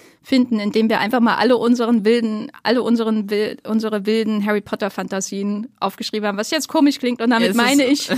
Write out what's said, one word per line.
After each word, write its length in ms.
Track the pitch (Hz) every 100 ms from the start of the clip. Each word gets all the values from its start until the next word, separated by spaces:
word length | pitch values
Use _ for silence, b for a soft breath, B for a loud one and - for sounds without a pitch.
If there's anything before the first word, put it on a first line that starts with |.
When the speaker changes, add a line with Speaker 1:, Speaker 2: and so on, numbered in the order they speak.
| B B
Speaker 1:
finden, 360 | - 262 247 214
in 140 | 208
dem 160 | 214 226
wir 100 | 214
einfach 220 | 202 254
mal 160 | 233 -
alle 200 | 226 247
unseren 480 | 240 247 233 233
wilden, 460 | 208 240 226 214 - -
alle 180 | - 247
unseren 480 | - 233 226 220 202
wil-, 280 | 208 214 -
unsere 420 | - 220 214 208 202
wilden 380 | 220 220 214
Harry 160 | 208 208
Potter 300 | - 220 202
Fantasien 800 | - 185 196 - 196 202 208 226 _
aufgeschrieben 480 | 196 - 226 214 208
haben, 120 | 196
was 120 | 220
jetzt 160 | 311 -
komisch 320 | 320 285 277
klingt. 240 | 247 240
Und 80 | 233
damit 200 | 226 226
Speaker 2:
Ist 60 | 220
es 60 |
Speaker 1:
meine 220 | 240 285
ich 260 | 262 285 -